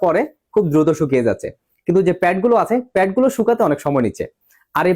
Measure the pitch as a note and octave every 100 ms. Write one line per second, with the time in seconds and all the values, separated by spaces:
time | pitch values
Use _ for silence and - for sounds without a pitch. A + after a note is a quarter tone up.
0 | F3+ E3+ D4+ - _ G#3+ E3+ D#3 D#3 D3+
1 | D3 B2+ A2+ F#2 - - _ _ - F3+
2 | F3+ F3 F3 F#3+ A#3+ A3+ E3 B3 B3 F#3+
3 | F#3+ G3 C4 B3+ A3 A#3 F#3 C#3 D3 C#3
4 | A2 - - _ _ _ _ D3+ F3